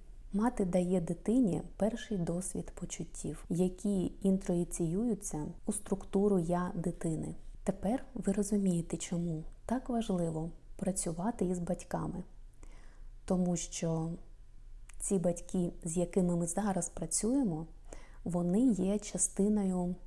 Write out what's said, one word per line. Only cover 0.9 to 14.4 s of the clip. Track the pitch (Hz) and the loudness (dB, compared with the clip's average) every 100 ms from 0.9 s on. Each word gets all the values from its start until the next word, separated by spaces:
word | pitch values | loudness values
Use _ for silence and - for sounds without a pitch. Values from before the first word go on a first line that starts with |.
| 185 | 2
дитині | 165 170 - 247 214 165 - - | 0 -2 2 4 4 2 -4 0
перший | 208 233 - 202 | 0 0 -4 -2
досвід | 170 175 - 175 165 | 0 0 -2 -4 -6
почуттів, | - 175 - 165 - 156 151 - | -8 -8 -8 -8 -6 -6 -6 -2
які | 170 185 180 202 196 170 - | 2 2 2 0 2 0 2
інтроїціюються | 190 190 196 175 175 - 165 185 240 196 - 151 151 - - | 4 4 4 2 2 0 0 2 2 0 -2 -4 -6 -6 -4
у | |
структуру | - - 196 - 196 202 185 | -2 0 -2 0 4 6 4
«я» | 165 175 180 | 4 2 0
дитини. | 180 170 165 170 156 156 165 - - | -2 -2 -2 -2 -2 -4 -6 -10 -8
Тепер | - 196 190 262 - | -2 0 0 0 -2
ви | - 196 | -4 0
розумієте, | 202 202 208 190 170 - 175 | 2 2 4 4 2 0 -4
чому | - 175 170 160 - - - | -4 -2 -2 -2 -6 -10 -4
так | 254 - | -2 0
важливо | 233 226 180 165 156 165 - - - | -2 0 2 2 0 -4 -8 -12 -4
працювати | 190 185 180 165 208 - 180 | -2 0 -2 -2 -2 0 0
із | 180 | 0
батьками. | 170 175 - 170 160 180 - - - - - - - - - - | -2 -4 -4 -4 -4 -6 -8 -12 -18 -16 -16 -16 -16 -16 -16 -8
Тому | - 185 180 175 | 0 2 4 2
що | - - 165 160 160 170 - - | -2 -4 0 0 -2 -6 -12 -18